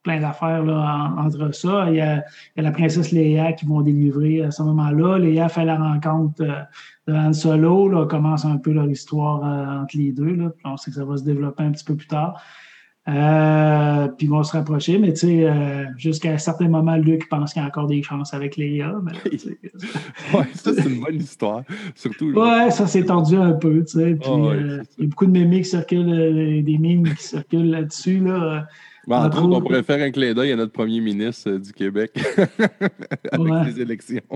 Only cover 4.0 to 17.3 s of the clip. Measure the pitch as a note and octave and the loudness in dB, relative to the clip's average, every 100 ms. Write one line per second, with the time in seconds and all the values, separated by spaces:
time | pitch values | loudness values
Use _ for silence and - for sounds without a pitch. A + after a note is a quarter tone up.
4 | C#3+ C#3 D3+ D#3+ D3+ D3+ D#3 D#3 D3 D3 | 2 2 0 0 -2 -2 0 2 2 2
5 | F3+ F#3+ E3+ D#3+ E3 E3+ D#3+ D#3 D#3 D3+ | 2 4 4 2 0 0 0 0 0 0
6 | D#3 D#3+ D#3 D3+ D#3 C#3+ D3 - - _ | 0 0 0 -2 -4 -4 -10 -20 -20 _
7 | - D#3 D#3 D#3 D#3+ D#3 E3 F#3+ G3 F3+ | -2 0 2 2 2 4 4 4 4 2
8 | D3+ - D3+ D3+ D3+ C#3+ D#3 D3+ C#3+ C3+ | 0 0 0 0 0 0 0 0 0 -4
9 | - D3+ D3 D3 D3 C#3+ C#3 C#3 C#3 D3 | -4 -4 -2 -2 -4 -4 -6 -8 -6 -2
10 | C#3+ B2+ D3+ F3 E3+ E3 C#3 C3+ - C3+ | -2 -2 -2 -2 -4 -6 -12 -10 -10 -10
11 | C#3 C#3+ C#3 C#3+ C#3+ C#3+ D3+ D3 - D3+ | -6 -4 -2 -2 -4 -2 -4 -4 -6 -6
12 | - D3+ E3 - - - - - _ _ | -4 -4 -4 -8 -20 -20 -20 -20 _ _
13 | - C#3+ D3+ D#3 D#3 D#3 D3+ D3+ D3 D3 | -6 0 4 4 4 4 4 4 2 2
14 | C#3+ - D3+ D3+ D3 E3 D3+ D3 - F#3+ | 0 -2 0 0 0 -2 -2 -2 2 2
15 | G3+ D#3 E3+ E3+ D#3+ D3 C#3+ C#3 C3+ B2+ | 2 2 2 4 4 2 0 -4 -8 -4
16 | D#3+ D#3 E3 D#3 E3 D#3+ E3+ D#3+ D#3+ E3 | -4 -2 -2 -2 -4 0 2 2 2 4
17 | D#3 D#3+ - | 4 2 0